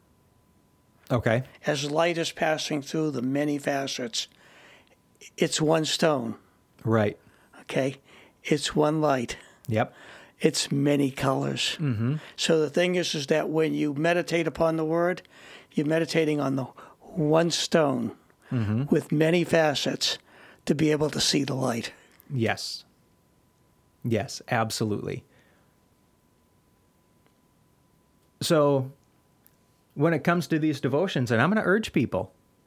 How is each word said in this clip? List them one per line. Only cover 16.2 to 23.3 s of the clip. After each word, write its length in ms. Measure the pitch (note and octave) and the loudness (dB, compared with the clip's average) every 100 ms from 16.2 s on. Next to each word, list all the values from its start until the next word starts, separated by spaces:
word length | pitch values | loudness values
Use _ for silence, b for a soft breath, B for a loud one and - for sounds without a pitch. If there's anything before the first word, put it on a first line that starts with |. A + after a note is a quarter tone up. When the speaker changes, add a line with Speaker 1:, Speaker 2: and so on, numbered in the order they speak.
| D3+ D3 | 2 0
Speaker 2:
on 140 | C#3 C3+ | 0 -2
the 80 | C3 - B B | -4 -10 B B
one 500 | - F3+ D3+ D#3+ E3+ | -10 -2 2 4 4
stone 600 | - - E3+ C#3+ B2+ A2+ - _ _ - | 0 0 2 2 0 -4 -8 _ _ -4
Speaker 1:
Mm-hmm. 420 | B2+ G#2+ A2 C#3+ | -2 0 0 2
Speaker 2:
with 200 | D#3 - | 0 2
many 320 | D3+ D#3+ F3 D#3+ | 2 4 2 4
facets 720 | E3 D#3 C3 - - - - B B B B - | 4 4 2 -2 -2 -2 -4 B B B B -2
to 100 | D3+ | 2
be 160 | D#3 | 2
able 180 | D3+ D3+ | 2 0
to 120 | - | 0
see 240 | - D3+ C#3 | 0 2 0
the 80 | |
light. 400 | C3 B2+ A#2 - - B B - | -2 -2 -2 -6 -12 B B -6
Speaker 1:
Yes. 540 | C3+ G#2+ G2 - - - _ _ _ _ | -2 0 -2 -6 -10 -16 _ _ _ _